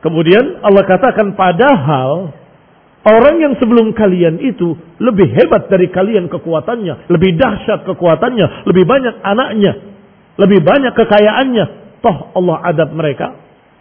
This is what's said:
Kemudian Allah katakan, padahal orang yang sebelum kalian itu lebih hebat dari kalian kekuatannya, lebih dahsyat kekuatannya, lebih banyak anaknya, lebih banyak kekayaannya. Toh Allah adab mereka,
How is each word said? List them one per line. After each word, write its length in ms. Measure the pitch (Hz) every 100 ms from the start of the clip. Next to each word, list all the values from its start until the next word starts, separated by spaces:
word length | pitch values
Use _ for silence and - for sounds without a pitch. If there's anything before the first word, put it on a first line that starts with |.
| 165
Kemudian 560 | 160 165 196 269 -
Allah 240 | 214 202 196
katakan, 480 | 185 247 - 208
padahal 960 | 196 185 175 269 240 131 139 127 160 185 - - _ _ _ _ _
orang 340 | 220 220 269 330
yang 120 | 302 262
sebelum 320 | 240 240 220
kalian 480 | 220 214 180 170 165
itu 400 | 269 196 175 156 - _
lebih 240 | 226 196 156
hebat 320 | 113 - 208 -
dari 240 | 190 180
kalian 400 | 180 196 220 175
kekuatannya, 800 | 165 - 160 151 240 190 135 -
lebih 240 | 175 190
dahsyat 480 | 165 254 202 - 190 143
kekuatannya, 800 | 139 180 160 240 247 165 - -
lebih 160 | 180 175
banyak 320 | 269 247 214
anaknya, 540 | 196 208 262 214 196 131 - - - _ _ -
lebih 240 | 190 196
banyak 320 | 160 269 254
kekayaannya. 720 | - 226 208 214 214 269 233 165 - - _ -
Toh 320 | 147 - -
Allah 180 | 180 160 170
adab 240 | 156 156
mereka, 400 | 156 156 135 - - _ _ _ _